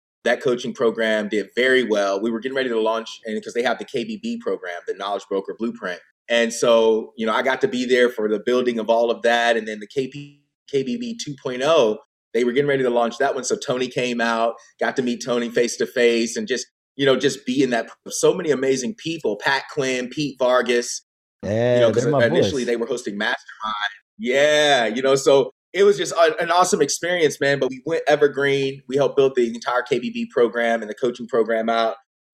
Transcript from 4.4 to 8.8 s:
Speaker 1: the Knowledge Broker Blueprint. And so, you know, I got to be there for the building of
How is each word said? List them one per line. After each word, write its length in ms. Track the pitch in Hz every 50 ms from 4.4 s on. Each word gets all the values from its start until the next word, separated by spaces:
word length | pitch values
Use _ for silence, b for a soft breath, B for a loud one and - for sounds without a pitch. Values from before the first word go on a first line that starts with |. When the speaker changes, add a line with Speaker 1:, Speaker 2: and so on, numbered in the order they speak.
| - 113 95 87 92 90 87 87 -
Speaker 1:
the 80 | - 90
Knowledge 300 | 95 98 101 101 98 - -
Broker 260 | 98 95 92 - 92 -
Blueprint. 420 | 110 120 117 117 104 92 87 85 - _ _ _ _ -
And 240 | 120 117 117 113
so, 600 | 113 - - 120 117 117 113 113 110 110 110 - -
you 80 | - 110
know, 80 | 110
I 100 | 110 123
got 180 | 123 131 131 127
to 60 | - 110
be 180 | 104 123 127
there 220 | 120 127 123 123 117
for 180 | - - 107 107
the 100 | 107 101
building 400 | 104 123 123 127 120 123 120
of 120 | 113